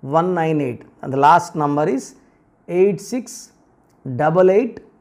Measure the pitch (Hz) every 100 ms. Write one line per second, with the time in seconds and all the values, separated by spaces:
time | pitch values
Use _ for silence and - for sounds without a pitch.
0 | 135 151 175 180 160 156 139 113 - _
1 | 143 135 143 170 220 160 147 143 156 262
2 | - - _ _ _ _ - 175 196 165
3 | - 254 - - - _ _ _ _ _
4 | - 123 151 165 185 196 254 - - _